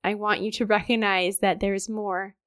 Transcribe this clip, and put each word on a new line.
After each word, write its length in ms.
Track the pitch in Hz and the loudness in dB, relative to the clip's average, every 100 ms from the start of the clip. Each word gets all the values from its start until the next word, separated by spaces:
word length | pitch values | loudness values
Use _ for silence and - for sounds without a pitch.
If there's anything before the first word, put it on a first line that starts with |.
I 100 | 185 | -2
want 260 | 208 208 214 | -2 0 0
you 120 | 214 | 0
to 140 | 214 214 | -2 2
recognize 720 | 208 - 233 208 190 180 196 | 2 2 2 2 2 2 2
that 180 | 196 170 | 2 2
there 160 | 196 | -2
is 140 | 196 208 | -2 -6
more 480 | 214 202 185 196 _ | -6 -4 -4 -6 _